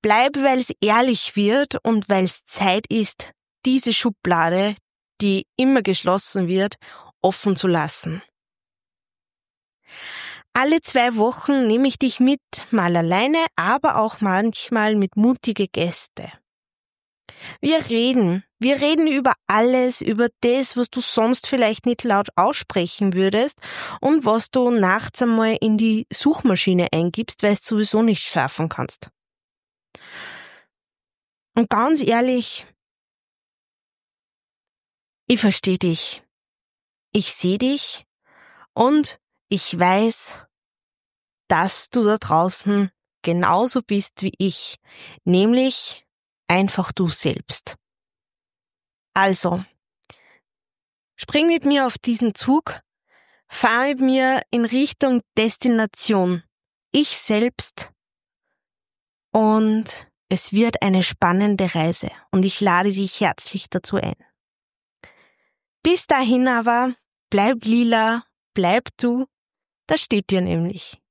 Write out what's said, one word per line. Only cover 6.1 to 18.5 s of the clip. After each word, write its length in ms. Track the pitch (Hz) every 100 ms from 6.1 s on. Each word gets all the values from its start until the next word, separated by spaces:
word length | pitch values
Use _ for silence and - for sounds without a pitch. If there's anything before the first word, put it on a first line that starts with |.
| 190 - 202 175
wird, 280 | 185 202 - - - - _
offen 340 | 185 190 202 185
zu 120 | 190
lassen. 540 | 170 151 - 165 160 - _ _ _ _ _ _ _ _ _ _ _ _ _ _ _ _ - - - - - _
Alle 280 | 240 277 320
zwei 340 | - 262 240 226
Wochen 520 | 220 - - 277 240
nehme 200 | 226 277
ich 120 | -
dich 200 | 262 -
mit, 220 | 254 277 _ - -
mal 240 | 220 175 170
alleine, 500 | 165 185 254 320 330 -
aber 420 | 175 262 311 -
auch 240 | 220 -
manchmal 760 | 208 185 226 - - 226 214 214
mit 200 | 196 -
mutige 520 | 226 254 - 208 196
Gäste. 640 | - 170 - - - - - _ _ _ _ _ _ _ _ - - - -
Wir 280 | 285 320 311
reden, 540 | 233 240 254 190 180 -